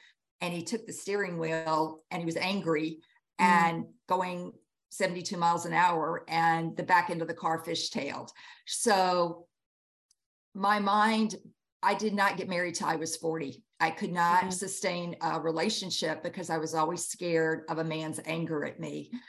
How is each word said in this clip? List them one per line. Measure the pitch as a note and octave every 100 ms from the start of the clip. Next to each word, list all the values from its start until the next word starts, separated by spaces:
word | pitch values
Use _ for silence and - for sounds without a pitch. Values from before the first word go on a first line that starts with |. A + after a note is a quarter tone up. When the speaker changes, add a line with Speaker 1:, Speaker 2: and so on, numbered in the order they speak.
| - _ _ -
Speaker 1:
And | F3
he | F3
took | E3 A3+ -
the |
steering | - - G3+ F#3 E3+
wheel | D#3+ D#3+ D#3+ D#3 D#3+ D#3 -
and | F3+
he | E3
was | E3
angry | F#3 G3+ D#3+ D#3 D#3+ D#3+ - _ _ -
Speaker 2:
Mm. |
Speaker 1:
and | F3+ F3 E3+ E3 - - -
going | F#3 F3+ F3 F3+ - _ _ _
seventy-two | - F#3 F3+ E3+ F3
miles | E3+ E3+
an | E3+
hour, | E3 F3 E3 D#3 E3+ -
and | E3 E3 E3 E3 E3+
the |
back | F3 F3 E3+
end | E3+
of | E3
the |
car | E3 E3+ E3
fishtailed. | E3+ D#3+ - - C#3+ C3+ - - - - -
So | - A#3 F#3+ F#3 F3+ E3+ E3 - _ _ _ _ _ _ _ _ _ _
my | F#3+ G3 G#3
mind, | G3+ G#3+ A3 A3 A3 - - _ _ _
I | F#3+
did | G3+ G#3+
not | G3+ G3 F3+
get | F3+
married | F3 F3+
till | E3+ E3+
I | E3
was | D#3+ -
forty. | E3 D#3+ C#3 B2 _ -
I | E3
could | - G3
not | F3 E3+ F3+
Speaker 2:
Yeah. | F#3+
Speaker 1:
sustain | - F#3+ - F#3 F3 F3 -
a | E3 D#3+
relationship | D#3+ D#3+ G3+ - F#3 - E3 D#3
because | F3 F#3 E3+
I | E3
was | D#3
always | D#3+ D#3 F3 -
scared | - F3 E3 D#3+ D#3+ -
of | D#3+
a |
man's | D#3+ D#3 D#3 D#3
anger | D#3+ E3 E3 D3+
at | D3 -
me. | D3+ D3 C#3+ B3